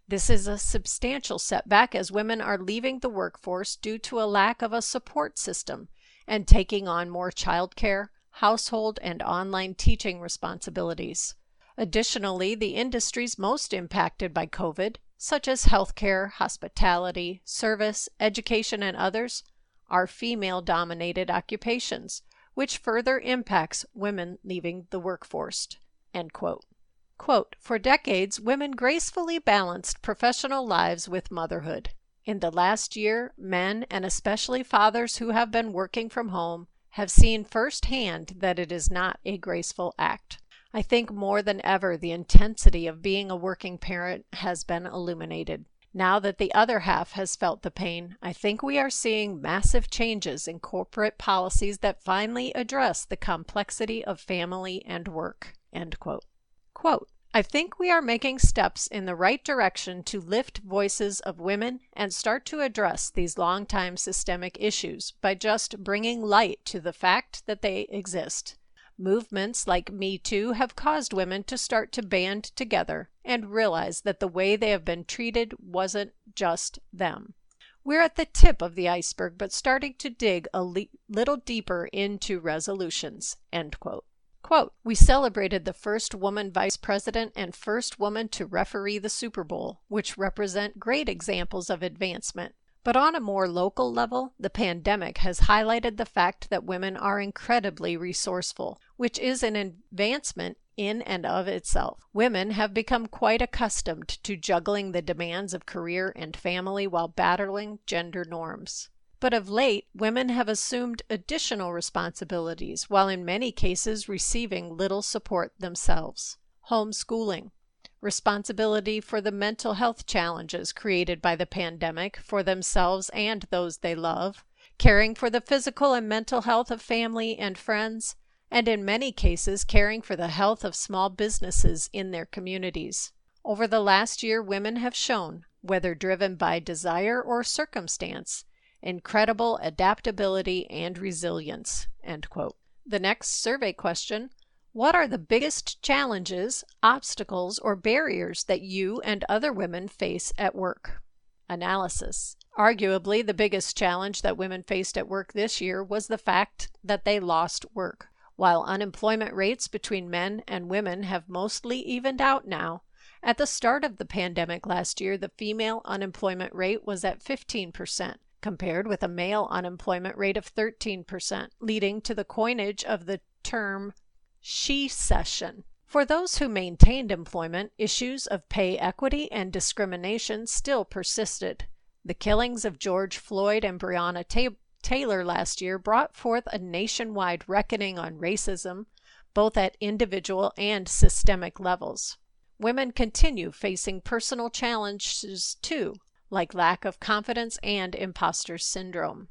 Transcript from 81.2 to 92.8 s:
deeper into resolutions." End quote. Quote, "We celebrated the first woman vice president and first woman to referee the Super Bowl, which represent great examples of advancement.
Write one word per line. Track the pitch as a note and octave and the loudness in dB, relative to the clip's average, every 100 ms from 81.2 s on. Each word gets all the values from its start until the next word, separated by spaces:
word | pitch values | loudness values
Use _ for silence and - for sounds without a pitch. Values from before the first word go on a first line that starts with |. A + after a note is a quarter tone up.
| B3 C#4+ | 0 -2
deeper | - A3+ - F3 E3+ | -4 -6 -2 -4 -4
into | G3 G3+ G3+ - F3+ | -4 -4 -4 -4 -4
resolutions." | D#3+ D#3 F3+ G3 E3+ - D3+ G3+ - - - | -2 -4 -4 -4 -4 -4 -8 -8 -10 -10 -8
End | E3+ D#3 - | -6 -6 -8
quote. | - - - _ _ _ | -10 -10 -14 _ _ _
Quote, | - D#4 - _ | 4 4 4 _
"We | A3+ | 4
celebrated | G#3+ - C4+ B3+ G3+ F#3 F#3+ | 12 12 12 4 0 -2 -2
the | E3 | -6
first | - G#3 A3 - | -8 -4 -4 -4
woman | G3 G3 G#3 G3 | -2 -2 -2 -2
vice | F#3 G3 - | 0 -2 -2
president | - G3+ A3 A3+ A3+ | -4 -4 -2 -4 -6
and | - F3+ | -8 -10
first | - - A3+ - - | -8 -4 -4 -4 -4
woman | G#3 G#3+ A3+ | -4 -2 -6
to | - | -8
referee | F3+ F#3+ G3 G3+ G3+ G#3 | -4 -2 -2 -4 -4 -6
the | G#3+ | -6
Super | - A#3 G3 | -6 -6 -8
Bowl, | D#3+ F3 - - - | -6 -6 -8 -10 -6
which | G#3 - - | -4 -4 -4
represent | F#3+ G3 G3+ F#3+ G#3 G3+ | -4 -2 -2 -2 -4 -6
great | A#3 C#4 B3+ | -2 -2 -2
examples | F3 - F3+ F3 F#3 F3 | -6 -4 -4 -2 -6 -4
of | F3 | -4
advancement. | F3+ D#3+ F#3 E3+ - F#3 F3 _ _ _ | -4 -4 -6 -6 -8 -10 -12 _ _ _